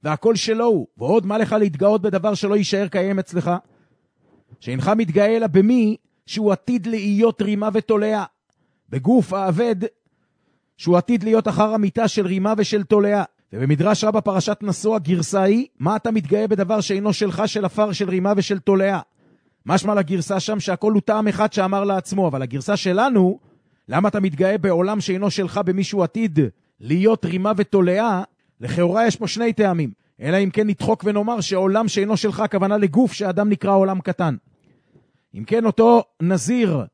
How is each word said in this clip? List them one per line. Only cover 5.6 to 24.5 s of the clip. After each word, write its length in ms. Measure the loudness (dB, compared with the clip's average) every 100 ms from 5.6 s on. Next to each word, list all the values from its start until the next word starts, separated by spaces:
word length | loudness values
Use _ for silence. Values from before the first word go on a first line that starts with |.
| 4 4 2 -2 _ _ -10
שהוא 260 | -2 0
עתיד 340 | 0 -2 -4 -2
להיות 560 | -4 0 2 2 2
רימה 260 | -2 -2 -2
ותולע, 520 | -2 0 0 0 -2 -6 _ _ _ _ _ _
בגוף 440 | -4 2 4 2
האבד 440 | -2 0 0 0 -2 -6 _ _ _ _ _ _ _ _ _
שהוא 200 | 2 2
עתיד 280 | 2 -2
להיות 240 | 2 2 2
אחר 260 | 0 0
המיטה 340 | 2 0 0 -2
של 180 | 0 -2
רימה 280 | 0 0 0
ושל 260 | 0 -2
תולע." 400 | 2 2 2 0 -2 _ _
ובמדרש 520 | -4 0 2 2 2
רבה 160 | 0 0
פרשת 380 | 0 -2 -2 -4
נשוא 340 | -4 -2 -2 -2
הגרסה 460 | 0 -2 0 0
היא, 240 | 2 2 0 _
"מה 180 | -2 -2
אתה 140 | 0
מתגאה 360 | -2 0 -2 0
בדבר 340 | 0 0 -2
שאינו 320 | -2 -2 0
שלך, 300 | 0 -2 -2 -4
של 180 | -2
עפר, 280 | -4 -2 -2
של 160 | -2 -2
רימה 240 | 0 0 0
ושל 220 | 0 -2
תולע?" 420 | 0 2 2 -2 -8 _ _ _ _ _ -2
משמע 280 | 0 2
לגרסה 460 | -2 0 -4 -2 -4
שם 200 | -4 -6
שהכל 320 | -4 -2 0
הוא 80 | 0
טעם 280 | 0 0 0
אחד 240 | 0 0
שאמר 320 | 0 -2 -2
לעצמו, 440 | -2 -2 -4 -2 -2
אבל 140 | -2
הגרסה 340 | -6 -8 -4 -2
שלנו, 640 | 0 0 2 4 2 0 _ _ _ _ -6
"למה 200 | -2 0
אתה 120 | 0
מתגאה 380 | -2 0 0